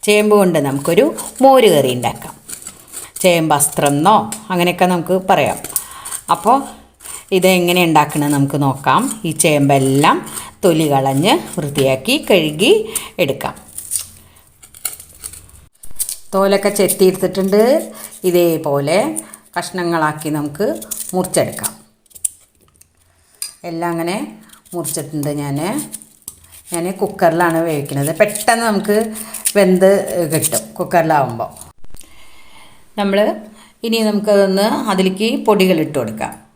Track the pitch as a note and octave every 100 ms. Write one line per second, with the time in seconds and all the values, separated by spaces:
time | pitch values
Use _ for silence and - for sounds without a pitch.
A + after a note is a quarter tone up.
0 | - G#3 G#3+ G#3 F#3+ D#3+ C#3 C3+ C#3+ E3+
1 | C#4+ - - - C4+ C4 A3+ D#3+ C3 B2
2 | A#2+ - - - - - - - - -
3 | - - F#3 E3+ D#3+ D3 C#3+ - D3 C#3+
4 | E3 G#3+ A#2 - - F3+ F3 F3 F3+ F3+
5 | D#3 F#3 F#3 F#3 C3 - - - - -
6 | - - - E3+ G#3 C4 C4+ - - _
7 | - - - F#3+ F#3 F#3 F3 F3+ E3+ D#3
8 | D3 D3+ D3 D3 C#3 C#3+ C#3 C3 - C#3
9 | C4 - E3+ D3+ E3+ D3 C#3 C#3 C3+ C3+
10 | D3+ C#4 - - - - - D#3+ D#3 C#3
11 | C3+ C3+ F3 D#4+ - - D#3 C#3+ C3+ C3+
12 | - D#4 - G3+ D#3 D3+ A3 G#4+ G#4+ -
13 | - - E3 - - - - - - -
14 | - - - _ _ _ - - - -
15 | - - - - - - - _ - -
16 | - - - G3 G3 G3 G3+ G3+ F#3+ -
17 | F#3 F#3+ F#3 F#3 F#3+ G3+ A3+ D4+ - -
18 | - - F3+ F3 E3+ D#3+ D3+ C#3+ C#3+ F3+
19 | C4+ D#4 - - _ - E3+ F#3 F3 E3+
20 | D#3 D3+ D#3 D3+ D3 C#3+ A3 D#4+ - -
21 | - F#3 F3+ - C#3 - - - _ _
22 | _ - - - _ _ _ _ _ _
23 | _ _ _ _ - - F3 E3 E3+ E3+
24 | E3 G3+ D4 - - - _ F3 D#3+ -
25 | C#3+ D3+ C#3+ D3 C#3+ C#3 E3+ C4 - -
26 | - _ - - _ - - F3 F3 F#3+
27 | G3+ - F3 E3 F3 E3 E3 D3+ C#3 C#3
28 | C#3+ D#3+ G#3 G#3+ - A3+ A#3 G3+ F#3 G#3
29 | A3 - - - - G3+ F#3+ F#3 F#3+ G3
30 | - - E3 D#3 - - - - F3+ F3+
31 | D#3+ D#3 B2+ A#2 A2 - - _ - -
32 | - - - - - - - - - -
33 | G3 G3 G#3+ - - - - _ A#3 A3+
34 | A3 G#3 G#3 G3+ G3 F#3+ G#3 A3+ A3 F#3+
35 | F#3+ F#3 A3 C4+ - G3+ F#3 E3+ D3+ C#3+
36 | A2 A2 B2+ - -